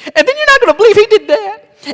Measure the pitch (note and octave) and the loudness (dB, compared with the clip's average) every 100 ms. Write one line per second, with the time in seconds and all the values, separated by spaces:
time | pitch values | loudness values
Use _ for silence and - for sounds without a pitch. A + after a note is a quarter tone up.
0 | - - D#4 C#5+ D5+ C#5 A#4+ - A4+ G#4 | -8 -4 -2 -2 0 0 0 0 2 2
1 | A4+ G#4+ D4+ D4+ G4+ G#4+ _ _ - | 2 0 0 -4 -6 -14 _ _ -12